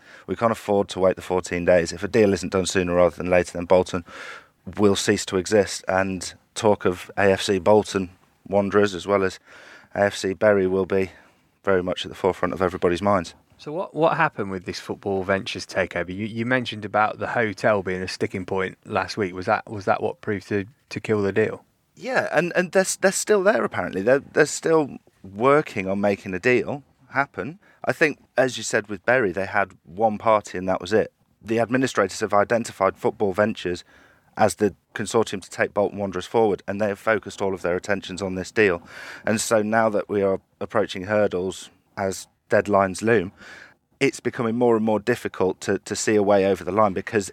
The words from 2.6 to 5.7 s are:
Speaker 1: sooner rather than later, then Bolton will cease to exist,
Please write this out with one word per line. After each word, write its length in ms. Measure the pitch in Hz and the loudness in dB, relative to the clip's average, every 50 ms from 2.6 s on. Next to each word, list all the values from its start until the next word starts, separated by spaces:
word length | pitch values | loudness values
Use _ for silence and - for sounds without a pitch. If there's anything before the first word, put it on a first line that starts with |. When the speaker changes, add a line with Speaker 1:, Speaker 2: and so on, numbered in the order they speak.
| 90 | 0
Speaker 1:
sooner 280 | - - 98 90 87 87 | 0 0 0 0 2 4
rather 220 | 90 90 85 80 | 4 4 4 2
than 120 | - 80 90 | 0 -2 2
later, 260 | 90 90 87 - - | 2 2 2 0 -4
then 100 | 87 87 | -8 0
Bolton 400 | - 95 90 92 - - 90 85 - - - - - - - - _ _ _ _ 92 87 | 4 4 4 4 2 -2 -6 -8 -10 -14 -18 -16 -16 -18 -18 -20 _ _ _ _ -12 -2
will 200 | 98 104 101 98 | 2 4 4 4
cease 300 | - - - 104 95 - | 4 2 2 2 2 0
to 100 | - 98 | -2 -2
exist, 480 | 95 90 - 110 107 95 92 | -2 0 2 2 2 2 2